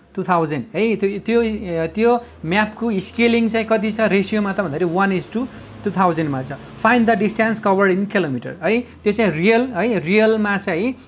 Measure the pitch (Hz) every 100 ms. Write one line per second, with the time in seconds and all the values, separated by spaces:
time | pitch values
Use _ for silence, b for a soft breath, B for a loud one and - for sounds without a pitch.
0 | _ - 185 175 156 147 113 165 226 214
1 | 196 202 - 233 226 208 190 165 165 208
2 | 233 240 240 B 156 196 214 - 233 190
3 | - - 233 233 226 226 220 220 214 220
4 | 214 196 190 214 202 185 180 147 175 170
5 | 196 185 - - 262 B B - 208 180
6 | 185 160 156 131 131 139 - - 220 247
7 | 226 220 208 214 220 220 208 190 196 185
8 | 202 202 160 123 127 - 165 233 240 -
9 | 208 208 214 151 190 226 262 180 226 196
10 | 151 214 220 220 208 196 196 165 240 254